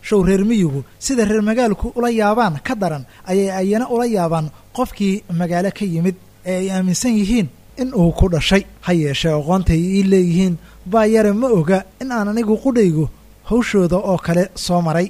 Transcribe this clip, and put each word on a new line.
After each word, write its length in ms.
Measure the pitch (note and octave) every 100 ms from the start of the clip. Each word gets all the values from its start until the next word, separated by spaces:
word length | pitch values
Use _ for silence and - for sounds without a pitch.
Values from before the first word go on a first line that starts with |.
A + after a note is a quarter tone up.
Show 200 | - G#3
reer 200 | F3+ F#3+ G3+
miyigu 380 | A3+ E3 C3+ - -
sida 240 | - C4 G#3
reer 160 | A3
magaalku 460 | G#3 A3+ A#3+ G3 A#3+ A#3+
ula 140 | A#3+
yaabaan 440 | A3+ G#3 A3 G#3+ C#3+
ka 100 | - A#3+
daran 280 | F#3 D3 B2+ - -
ayay 220 | F#3+ G3
ayana 340 | F#3+ F#3+ G#3 B3
ula 160 | A#3 A#3+
yaabaan 420 | G#3 E3 E3 D#3 - - -
qofkii 480 | B3+ - G3 G3 -
magaalo 400 | E3+ F3 F3 G3
ka 140 | - G3+
yimid 300 | E3 F3+ F3+ - - F3+
ee 120 | F#3
ay 100 | F#3+
aaminsan 420 | F#3 F#3 E3+ B3 G#3+
yihiin 300 | G3 B3 D#3 - - -
in 120 | B3+
uu 180 | A#3+ E3+
ku 140 | - F#3+
dhashay. 340 | D#3+ - G3 G3+ -
Ha 100 | -
yeeshee, 400 | F3 D3 C3+ E3
aqoontay 460 | D3+ C#3+ F#3+ E3+ E3
ii 240 | F3 G3
leeyihiin 520 | G3 F#3+ F3+ E3+ F#3+ E3 - - F#3
baa 200 | A3 G#3+
yare 260 | A3 G#3
ma 140 | G3+ B3+
oga 320 | G3+ D#3 F#3+ G3 -
in 120 | C4
aan 160 | A#3+ G3+
anigu 260 | A3 G#3+ G#3+
qudhaygu 480 | C4+ B3 G3 D#3 C#3+ - - -
hawshooda 540 | - A3+ A3+ G3+ F3 F3+
oo 200 | G#3 F3+
kale 260 | - F3 G3 -
soo 260 | - F3
maray. 260 | E3+ D#3+ F#3+